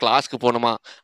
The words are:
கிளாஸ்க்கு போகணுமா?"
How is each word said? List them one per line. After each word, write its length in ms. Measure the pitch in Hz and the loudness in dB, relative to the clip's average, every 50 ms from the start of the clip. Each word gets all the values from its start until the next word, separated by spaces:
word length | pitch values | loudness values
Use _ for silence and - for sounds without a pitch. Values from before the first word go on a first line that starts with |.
| 127 | 0
கிளாஸ்க்கு 340 | 110 120 139 - - - 120 | 2 2 2 0 -2 -6 -4
போகணுமா?" 360 | 123 123 117 120 120 117 110 - - - - - | -2 0 0 2 0 0 0 -2 -6 -16 -20 -6